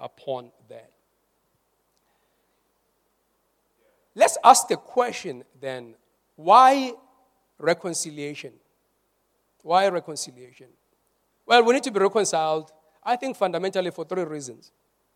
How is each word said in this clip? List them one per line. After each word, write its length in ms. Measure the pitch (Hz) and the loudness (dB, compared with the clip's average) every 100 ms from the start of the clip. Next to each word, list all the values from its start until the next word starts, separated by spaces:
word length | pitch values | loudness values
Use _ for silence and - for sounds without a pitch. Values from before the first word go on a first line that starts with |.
upon 500 | 131 - - 127 120 _ 113 | -18 -14 -10 -10 -10 _ _
that. 200 | 117 113 _ _ _ _ _ _ _ _ _ _ _ _ _ _ _ _ _ _ _ _ _ _ _ _ _ _ _ _ _ _ _ _ | -20 -20 _ _ _ _ _ _ _ _ _ _ _ _ _ _ _ _ _ _ _ _ _ _ _ _ _ _ _ _ _ _ _ _
Let's 220 | - 320 - | 0 0 4
ask 240 | 226 262 - | 6 6 4
the 100 | - | -6
question 680 | - 247 240 - 185 127 127 131 | -6 -4 -4 -6 -12 -14 -18 _
then, 340 | 135 127 120 113 _ _ _ | -12 -12 -14 -20 _ _ _
why 580 | - 156 226 262 277 262 233 _ _ _ _ _ _ | -10 6 8 8 4 -2 -10 _ _ _ _ _ _
reconciliation? 920 | 147 170 185 160 165 147 147 143 135 113 _ _ _ _ _ _ _ _ _ _ | -2 -2 -4 -8 -10 -10 -12 -12 -18 -20 _ _ _ _ _ _ _ _ _ _
Why 260 | 160 180 196 | -2 0 2
reconciliation? 800 | 180 160 147 - 123 127 135 131 _ _ _ _ _ _ _ - | -2 -8 -12 -14 -16 -20 -20 -20 _ _ _ _ _ _ _ 2
Well, 160 | 240 | 4
we 120 | 233 | 4
need 100 | 262 | 2
to 80 | 269 | 0
be 80 | 202 | 0
reconciled, 720 | 196 214 190 165 156 156 156 _ _ _ | 0 0 -2 -2 -2 -4 -6 _ _ _
I 100 | 208 | -4
think, 220 | 247 269 233 | -4 -4 -4
fundamentally 560 | 190 170 190 190 175 | -4 -2 -4 -4 -6
for 120 | 165 | -8
three 200 | 160 185 | -8 -6
reasons. 480 | 165 151 131 113 _ _ _ _ _ | -6 -8 -14 -18 _ _ _ _ _